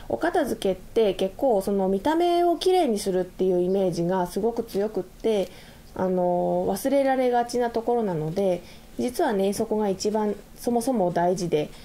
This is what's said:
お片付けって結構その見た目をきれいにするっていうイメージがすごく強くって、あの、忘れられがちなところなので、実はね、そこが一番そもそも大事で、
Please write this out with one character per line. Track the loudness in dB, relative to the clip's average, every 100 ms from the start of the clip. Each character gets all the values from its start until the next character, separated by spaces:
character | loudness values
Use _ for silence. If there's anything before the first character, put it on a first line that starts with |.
| -8
お | -4
片 | 0 0 -2
付 | -2
け | -2
っ | -4
て | -2 2 2
結 | 2 -4 0
構 | 2 2
そ | 2
の | 0 0
見 | 0
た | 0 2
目 | 2 4
を | 2 2
き | 2
れ | 4 2
い |
に | 0
す | 0
る | -2
っ |
て | -2 -2
い | 0 2
う |
イ | 2
メ | 2 0
ー |
ジ | 0
が | 0 0 -2
す | 0
ご | -2
く | -2
強 | -4 -2 -2
く | -4
っ |
て、 | -8 -4 0 0 -2 -8 -20 -20 -16 -4
あ | 0
の、 | 2 2 2 0 0 0
忘 | -2 0
れ | 2
ら | 2 2
れ | 2
が | 2 0
ち | 0
な | 0
と | -2
こ | 0 0
ろ |
な | 0
の | -2 -2
で、 | 0 0 0 -6 -20 -14 -4
実 | -4 0
は | 0
ね、 | 2 0
そ | 0 -2
こ | 0
が | 0
一 | 0 -2
番 | 0 -2 -4 -10 -6
そ | 0
も | 0
そ | 0
も | 0 2
大 | 2 2 0
事 | 0
で、 | -2 -2 -10